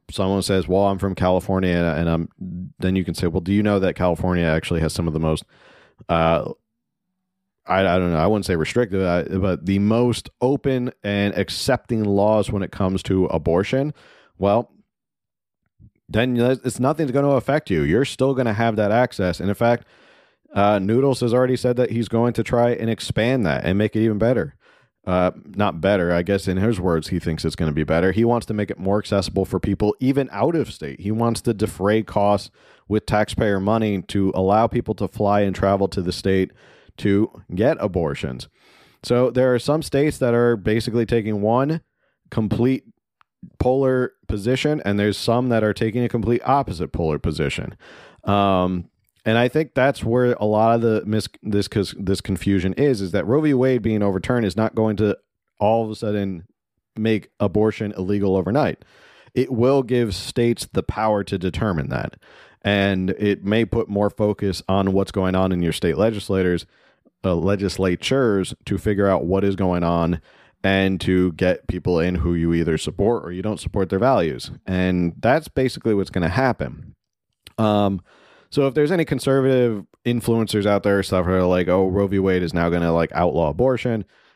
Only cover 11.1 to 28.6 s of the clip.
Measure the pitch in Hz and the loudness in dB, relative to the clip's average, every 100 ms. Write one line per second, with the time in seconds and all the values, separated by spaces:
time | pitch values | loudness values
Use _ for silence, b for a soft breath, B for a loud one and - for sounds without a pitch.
11.1 | 101 101 - 95 - - 127 - 113 104 | 0 0 -2 -4 -4 -2 -2 -2 -2 0
12.1 | 98 104 107 101 101 92 - 92 95 - | 2 4 2 0 -4 -6 -2 -2 -2 0
13.1 | 95 90 82 80 85 101 135 147 b b | 0 2 0 0 0 2 -2 -2 b b
14.1 | b b - 98 107 - _ _ _ _ | b b -2 2 2 -2 _ _ _ _
15.1 | _ _ _ _ _ _ _ - _ - | _ _ _ _ _ _ _ -20 _ -4
16.1 | 107 127 123 120 131 127 - 131 160 147 | 0 2 2 2 0 -2 -2 0 0 0
17.1 | 127 143 135 - 151 - 85 71 104 135 | 0 2 2 2 -2 0 0 2 2 0
18.1 | - 135 131 117 104 117 107 104 113 127 | 0 0 2 0 0 0 2 2 2 0
19.1 | - 90 87 95 101 117 120 b b b | 0 -2 -2 -4 0 0 0 b b b
20.1 | b b b _ 262 101 104 95 117 139 | b b b _ 2 2 2 2 2 2
21.1 | 127 120 123 127 127 127 123 120 117 101 | 2 0 2 2 0 2 2 2 0 0
22.1 | 113 120 117 - 120 120 120 113 110 - | 2 2 0 0 2 2 2 -2 -2 -4
23.1 | - 117 131 92 65 73 98 107 110 110 | 0 2 2 0 0 0 0 0 2 0
24.1 | 104 113 120 73 - b b b _ - | 2 2 2 -2 -8 b b b _ -2
25.1 | 90 90 - - 95 104 80 95 101 87 | 2 2 -2 -8 -2 -2 0 2 2 2
26.1 | 87 87 98 95 92 107 101 90 82 - | 0 0 -2 0 0 0 0 0 0 -2
27.1 | 90 85 80 82 - 80 76 73 80 92 | -4 -2 -2 -4 -2 -2 -2 0 2 2
28.1 | 92 117 120 - 104 | 2 2 0 -2 -4